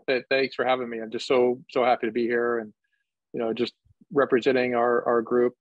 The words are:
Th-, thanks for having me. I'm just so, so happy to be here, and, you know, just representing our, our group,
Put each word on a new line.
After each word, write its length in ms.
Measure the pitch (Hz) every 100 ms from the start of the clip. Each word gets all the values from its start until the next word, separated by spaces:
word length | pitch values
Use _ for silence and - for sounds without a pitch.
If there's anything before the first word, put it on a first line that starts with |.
| -
Th-, 160 | 127 -
thanks 240 | 135 131
for 100 | -
having 240 | 123 127 120
me. 120 | 113
I'm 100 | 113
just 160 | 113 -
so, 340 | 127 123 127 -
so 140 | 131
happy 220 | 123 117 113
to 60 |
be 100 | 120
here, 360 | 113 120 120 117
and, 140 | 107 _ _ _ _ _ _
you 80 | 123
know, 120 | 113
just 200 | 113 117 _ _ _ -
representing 640 | 139 127 127 139 127 123 120
our, 280 | 120 120
our 160 | - 120
group, 340 | 113 120 120 -